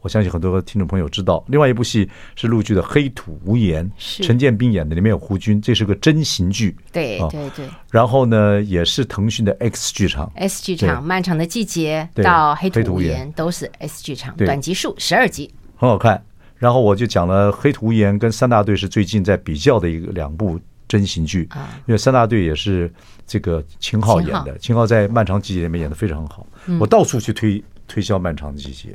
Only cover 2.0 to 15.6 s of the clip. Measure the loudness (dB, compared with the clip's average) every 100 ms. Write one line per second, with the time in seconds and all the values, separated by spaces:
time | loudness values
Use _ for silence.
2 | 0 -4 -20 -6 0 0 2 0 2 0
3 | 0 -6 -14 -10 -2 2 2 0 -4 -8
4 | -12 -8 2 4 4 4 2 2 0 2
5 | 2 2 -2 -4 2 2 2 2 2 2
6 | 2 2 0 -2 -2 0 -2 -2 -10 -6
7 | -6 -4 -4 -4 -10 -12 -14 -16 -2 2
8 | 4 4 4 4 4 2 0 0 0 -2
9 | -4 -2 -2 0 -2 0 -4 -4 -8 -2
10 | -2 -2 -8 -4 -6 -6 -8 -2 0 -2
11 | -2 -2 0 -2 -2 -4 -4 -2 -2 -2
12 | -4 0 4 4 4 2 0 0 0 0
13 | -2 -2 -6 -6 -6 -6 -10 -12 -14 -12
14 | -12 -12 -12 -2 0 0 -2 -4 -4 -6
15 | -2 2 2 -2 -14 -16